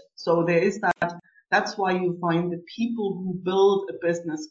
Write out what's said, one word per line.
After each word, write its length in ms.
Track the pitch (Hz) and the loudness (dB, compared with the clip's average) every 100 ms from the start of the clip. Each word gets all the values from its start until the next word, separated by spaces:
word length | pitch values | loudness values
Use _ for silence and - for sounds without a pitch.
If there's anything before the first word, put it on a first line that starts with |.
| - | -16
So 300 | - 170 170 170 | -6 0 2 4
there 120 | 170 | 2
is 220 | 196 196 | 2 2
that. 400 | 185 - 190 175 - _ _ | -2 0 -4 -6 -16 _ _
That's 280 | 196 208 - | 0 0 -2
why 140 | 185 | 0
you 260 | 185 180 175 | 0 -2 -2
find 320 | 170 165 175 | 0 0 0
the 100 | 170 - 226 | -4 -8 -6
people 380 | 233 233 196 | -4 -2 -4
who 260 | 180 185 175 | -4 -6 -4
build 460 | 185 196 196 190 - | 0 4 6 4 -2
a 160 | - 170 | -4 -2
business 440 | 170 170 156 - | -2 -4 -8 -10